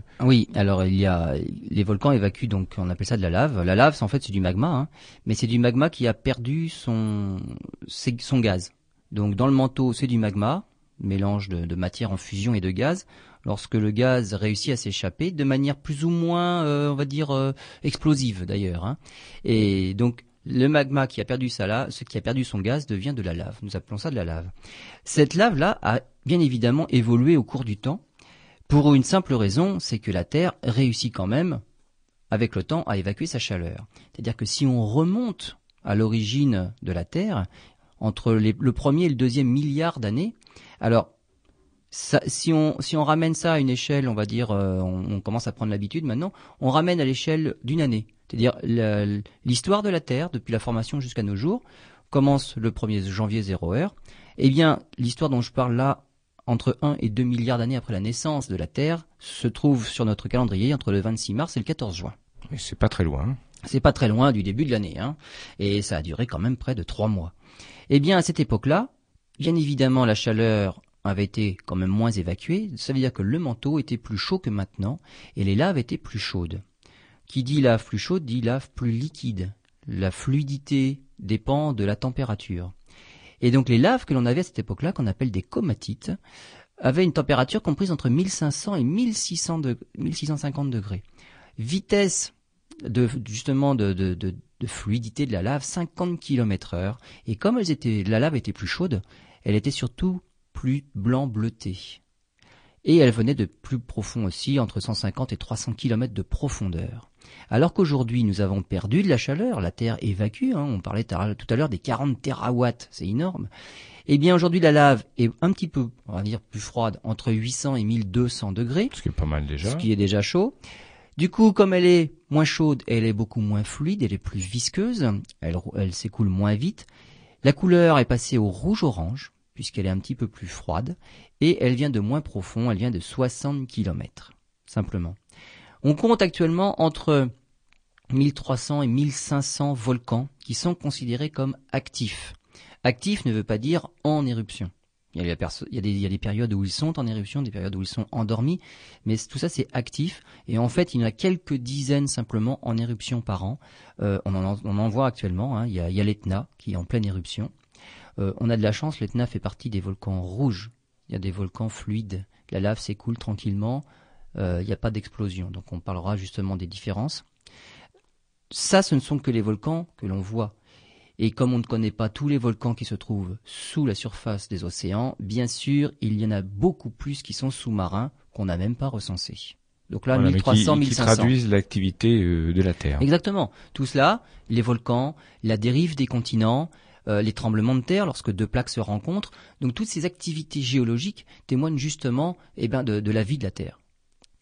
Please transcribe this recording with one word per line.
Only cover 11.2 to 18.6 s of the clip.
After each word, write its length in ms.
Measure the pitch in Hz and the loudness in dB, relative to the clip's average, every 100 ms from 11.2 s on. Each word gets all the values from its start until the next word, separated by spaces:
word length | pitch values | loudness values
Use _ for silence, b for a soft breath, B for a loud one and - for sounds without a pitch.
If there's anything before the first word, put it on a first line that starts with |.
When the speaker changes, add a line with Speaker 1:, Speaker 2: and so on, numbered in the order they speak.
| 101 101 98 | 2 0 -2
Speaker 1:
de, 180 | 87 85 | -4 -4
de 100 | 87 | -2
matière 360 | 90 - 113 | -4 -4 -4
en 60 | 95 | -4
fusion 380 | - 98 113 107 | -6 -4 0 0
et 60 | |
de 100 | 92 | 0
gaz. 340 | 92 135 185 - b b b | 0 0 -2 -8 b b b
Lorsque 320 | - 101 - 110 | -6 -6 -2 0
le 140 | 107 | 2
gaz 420 | 107 127 127 101 | 2 4 4 0
réussit 380 | 101 107 104 - | -2 -2 -2 -2
à 40 | 123 | -4
s'échapper, 560 | 104 - 95 - 170 | -4 -4 -4 -2 -4
de 120 | 156 | 0
manière 320 | 139 135 139 143 | 0 2 0 -2
plus 300 | - 143 165 | -6 -2 0
ou 40 | |
moins, 540 | 170 170 175 175 175 | 0 0 0 0 0
euh, 280 | 151 143 147 | 0 0 0
on 40 | 139 | 0
va 100 | 139 | -2
dire, 260 | 143 143 | -2 -2
euh, 220 | 135 135 135 B B | 0 0 -4 B B
explosive 640 | 151 - 156 139 127 92 90 | -6 0 2 2 2 -2 -2
d'ailleurs, 400 | 101 | -2